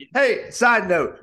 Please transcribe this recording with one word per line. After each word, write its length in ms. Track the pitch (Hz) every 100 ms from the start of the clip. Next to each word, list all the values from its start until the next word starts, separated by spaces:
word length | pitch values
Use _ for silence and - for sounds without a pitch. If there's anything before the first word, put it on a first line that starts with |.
| 139
hey, 360 | 254 269 - -
side 380 | - 240 226 190
note, 300 | 170 131 -